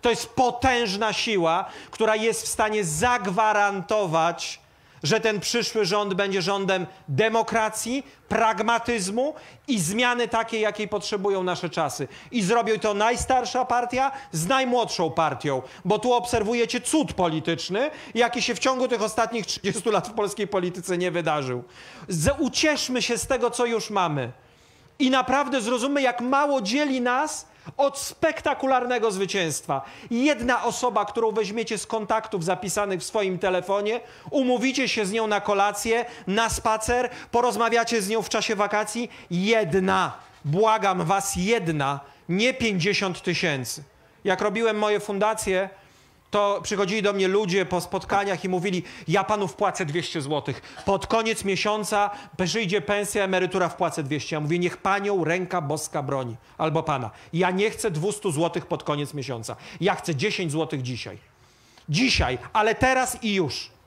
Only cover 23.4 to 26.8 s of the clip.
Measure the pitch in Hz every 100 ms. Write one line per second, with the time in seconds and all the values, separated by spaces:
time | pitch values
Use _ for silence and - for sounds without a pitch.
23.4 | 233 240 240 226 214 208 175 147 120 -
24.4 | - _ _ _ - _ 254 262 254 277
25.4 | 269 269 214 247 262 285 262 240 240 277
26.4 | 294 277 196 254